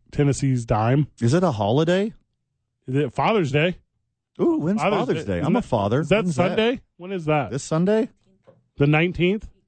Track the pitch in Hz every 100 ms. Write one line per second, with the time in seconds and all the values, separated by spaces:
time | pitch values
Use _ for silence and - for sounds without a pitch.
0 | _ - 143 131 139 127 113 110 110 135
1 | 143 - 117 160 180 110 101 127 160 180
2 | 214 - _ _ _ _ _ _ - 131
3 | 143 - 151 196 151 139 170 175 _ _
4 | _ _ _ _ 220 320 151 214 151 147
5 | 247 - - 87 139 240 - 113 101 123
6 | 160 202 185 139 180 208 220 262 - _
7 | 175 196 151 151 120 135 - 160 185 220
8 | - - _ _ _ _ _ - 143 151
9 | 175 165 180 208 - -